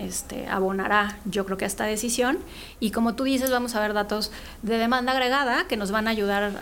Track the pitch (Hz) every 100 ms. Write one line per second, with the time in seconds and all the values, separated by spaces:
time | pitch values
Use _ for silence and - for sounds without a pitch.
0 | 185 185 - 202 - 196 190 196 190 208
1 | 208 - 202 202 190 190 202 - 214 214
2 | 240 233 247 339 - - - - 214 226
3 | 233 233 269 262 262 247 240 226 208 208
4 | 208 214 208 - - - 220 226 233 254
5 | 247 262 247 277 262 269 359 220 196 220
6 | 220 220 202 202 208 202